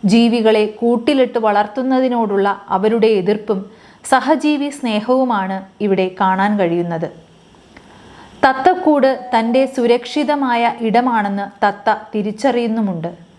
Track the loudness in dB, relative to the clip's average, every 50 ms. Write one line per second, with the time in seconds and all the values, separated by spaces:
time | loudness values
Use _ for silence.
0 | 2 4 4 4 4 4 2 2 2 4 4 4 2 -2 -4 -2 0 0 0 2
1 | 2 0 2 2 2 0 0 0 0 2 2 2 0 -2 -4 -6 -2 0 0 0
2 | 0 0 0 0 0 0 0 0 0 0 -2 -4 -6 -4 -4 0 0 0 2 2
3 | 2 2 2 2 2 0 -2 -2 -2 -4 -4 -4 -4 -10 -18 -20 -20 -20 -20 _
4 | -2 0 0 0 2 2 0 2 2 0 0 0 -2 -6 -8 -6 -6 -2 -2 -2
5 | 0 0 0 0 2 0 0 -2 -2 -4 -6 -8 -8 -14 _ _ -2 0 0 0
6 | 0 -2 -2 -2 0 0 2 0 0 0 2 0 0 0 0 -2 -2 -2 -4 -6
7 | -6 -8 -10 -16 -20 _ _ _ _ _ _ -20 _ _ -20 -20 -20 -20 -20 -20
8 | -20 -20 -20 -20 -20 -20 -6 0 0 0 0 4 2 2 2 4 2 2 2 4
9 | 4 2 0 0 -4 -2 -2 0 0 2 2 0 0 0 0 -2 2 2 2 2
10 | 0 -4 -4 -2 0 0 0 -2 0 -2 0 0 0 -2 -2 -2 -4 0 0 2
11 | 2 2 0 0 -2 -2 -4 -4 -6 -8 -6 -2 -2 -2 -2 0 -2 -2 -2 -2
12 | -4 -8 -6 -6 -4 -4 -6 -2 -2 0 0 0 -2 -2 -2 -2 -2 -4 -4 -6
13 | -8 -10 -10 -12 -20 _ -20